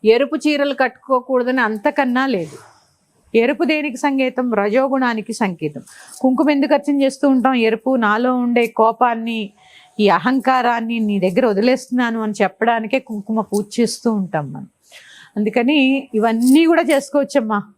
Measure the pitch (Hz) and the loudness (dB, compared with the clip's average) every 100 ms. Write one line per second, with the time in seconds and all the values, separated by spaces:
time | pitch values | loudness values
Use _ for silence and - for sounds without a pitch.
0 | 214 233 277 311 302 294 285 269 254 - | 4 2 2 -2 -2 0 -2 -2 -4 -4
1 | - 262 247 262 247 262 226 214 247 294 | -4 -4 0 -2 0 0 -2 0 -2 0
2 | 262 247 269 214 156 - - _ _ _ | -2 0 0 -2 -6 -12 -20 _ _ _
3 | _ _ _ 226 233 294 294 302 294 247 | _ _ _ 0 2 0 0 0 -2 -4
4 | 294 269 262 254 247 214 202 226 269 269 | -2 0 -2 -2 -2 0 2 0 0 0
5 | 254 226 214 220 202 165 156 151 - - | -2 -4 -6 -4 -2 -2 -8 -8 -18 -20
6 | - - 262 262 311 294 294 285 285 285 | -20 -2 0 2 2 2 2 0 0 0
7 | 269 269 285 262 247 254 226 220 262 262 | 0 0 2 2 2 2 0 0 -2 0
8 | 220 214 247 254 240 240 233 - 220 226 | 2 0 0 0 0 0 0 2 2 4
9 | 247 233 226 226 208 _ _ - _ - | 0 0 -4 -6 -8 _ _ -20 _ 0
10 | 202 175 214 269 269 262 240 233 226 233 | 2 4 2 0 0 0 0 -2 -4 -2
11 | 214 202 185 185 254 196 240 262 - 247 | -2 0 0 0 0 2 2 0 -2 -2
12 | 240 226 220 208 196 - 233 233 220 262 | -2 -2 -6 -2 -2 0 0 0 -2 -4
13 | 254 214 196 220 208 202 208 - 233 - | -4 -12 -4 -4 -2 -4 -4 -2 -2 0
14 | 233 214 185 160 139 143 139 _ _ - | -4 -2 -2 -4 -6 -12 -16 _ _ -20
15 | - - - - 208 208 240 302 262 277 | -20 -20 -12 -4 -2 0 2 2 2 0
16 | 277 220 226 226 247 285 330 330 330 285 | -2 -2 0 2 4 4 6 2 2 0
17 | 277 294 277 277 220 208 202 | 0 -2 0 -2 -2 -4 -6